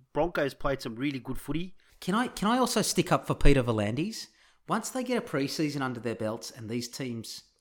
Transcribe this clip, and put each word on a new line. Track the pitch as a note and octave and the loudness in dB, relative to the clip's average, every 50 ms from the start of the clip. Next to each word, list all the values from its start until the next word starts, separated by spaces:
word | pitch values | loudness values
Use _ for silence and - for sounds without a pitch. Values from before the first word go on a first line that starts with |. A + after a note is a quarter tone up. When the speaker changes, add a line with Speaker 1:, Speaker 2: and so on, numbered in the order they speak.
| _ _ | _ _
Speaker 1:
Broncos | - D3 D#3+ F3 - F3 D3 C3+ - | 0 0 0 0 2 0 0 0 -2
played | - - C#3+ C3+ C3 | -2 -2 -2 -2 -2
some | - C3 A2+ | -4 -6 -4
really | A#2 C#3 D3 C#3 B2+ | -2 -2 -2 -2 -4
good | A2 B2+ B2 | -6 -6 -6
footy. | A2+ - - C#3+ E3 F3+ F#3 - - _ _ - - | -6 -4 -4 -4 -4 -4 -6 -10 -18 _ _ -18 -8
Speaker 2:
Can | - F3+ G3 | -2 0 0
I, | A#3 B3+ | 2 0
can | - - - F#3+ G#3 | 0 -2 0 2 2
I | A#3+ | 4
also | C4 A#3+ A#3+ - A3 | 4 4 2 2 2
stick | - - - F#3+ - - D#3+ | 0 2 2 0 2 4 2
up | - - | 2 2
for | - - | 0 2
Peter | - - C#3+ C#3+ C3 A#2 | 6 8 8 8 8 6
V'landys? | A#2+ A2 G#2+ G#2 G#2 A#2+ C#3 E3+ A3 A3 - - - _ _ _ _ _ _ _ | 2 2 2 2 0 0 0 -2 -4 -4 -8 -12 -14 _ _ _ _ _ _ _
Once | - F3 A3+ - - | -4 -2 -2 -2 -4
they | - B3+ | -6 -6
get | B3 B3 B3 | -4 -2 -2
a | A3 | -4
preseason | - - - C3+ C#3 C#3 - - D#3 D3 C#3+ C#3+ | -2 -2 -2 -2 -2 0 0 0 -2 0 0 -2
under | C3+ B2+ A#2+ A#2+ | -2 -4 -4 -4
their | G#2 A#2 A2+ | -4 -4 -4
belts | - A2+ G#2+ A2+ A#2 - - | -2 -2 -4 -4 -4 -8 -12
and | - A#2+ A2+ G#2 | -12 -10 -8 -6
these | A#2+ B2 A#2+ - | -4 -4 -6 -6
teams, | - - C3+ B2 A#2 A2+ G#2+ - - - - _ _ - | -8 -8 -6 -6 -6 -6 -8 -10 -12 -14 -16 _ _ -2